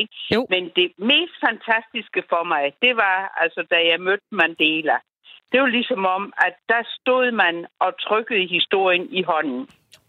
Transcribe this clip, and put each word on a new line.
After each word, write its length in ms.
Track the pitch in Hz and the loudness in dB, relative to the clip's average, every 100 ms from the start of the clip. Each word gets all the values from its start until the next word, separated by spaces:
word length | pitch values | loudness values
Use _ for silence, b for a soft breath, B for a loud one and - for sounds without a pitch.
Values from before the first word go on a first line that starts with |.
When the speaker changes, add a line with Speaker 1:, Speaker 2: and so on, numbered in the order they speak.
Speaker 1:
ikke? 120 | 208 - - | -2 -8 -2
Speaker 2:
Jo. 140 | 226 254 | -2 0
Speaker 1:
Men 140 | 185 175 180 | -2 -2 0
det 160 | 180 - | 0 0
mest 380 | 220 302 339 - 277 | 0 2 0 -2 -4
fantastiske 760 | 220 - 226 226 240 208 - - | -2 -2 -2 -2 -10 -8 -8 -2
for 140 | 170 | -2
mig, 300 | 170 156 143 - | 0 0 0 0
det 140 | 247 226 | 0 2
var, 420 | 202 185 196 - | 2 0 -2 -2
altså, 180 | 165 - 165 | -2 -2 -2
da 40 | 170 165 | 2 2
jeg 80 | 165 | 2
mødte 260 | 185 202 - | 0 -2 -2
Mandela. 680 | 202 165 165 156 156 156 120 - _ B B _ | 0 0 2 0 0 0 0 -2 _ B B _
Det 100 | 262 | 2
var 60 | 269 | 2
ligesom 380 | 233 233 196 190 | 0 -2 -2 0
om, 280 | 185 202 - 180 | -2 -4 0 0
at 60 | - - | 0 -2
der 120 | 233 220 - | -2 -2 -6
stod 320 | - 254 247 | 0 2 2
man 340 | 226 175 170 170 _ | 2 0 0 -8 _
og 200 | 185 180 | -2 -2
trykkede 460 | - 214 226 214 180 | -2 -2 0 -2 -2
historien 600 | 175 - 196 190 175 180 | -2 0 2 2 0 0
i 120 | 185 | -4
hånden 460 | 175 156 156 127 135 - _ - | -2 -2 -2 -6 -10 -18 _ -20